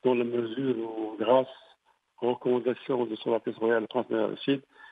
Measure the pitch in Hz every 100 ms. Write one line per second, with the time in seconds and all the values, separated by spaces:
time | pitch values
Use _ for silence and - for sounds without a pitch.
0 | 127 123 120 120 113 117 135 113 113 110
1 | 107 107 110 127 127 - - _ _ _
2 | _ _ 120 120 127 123 117 117 - 131
3 | 117 107 - 113 - 110 113 117 107 127
4 | 110 113 104 98 - 139 - - -